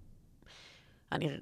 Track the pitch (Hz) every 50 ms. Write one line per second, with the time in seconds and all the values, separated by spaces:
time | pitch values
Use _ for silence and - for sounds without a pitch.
0 | - - - - - - - - - - - - - - - - - - - -
1 | - - - 143 156 147 139 -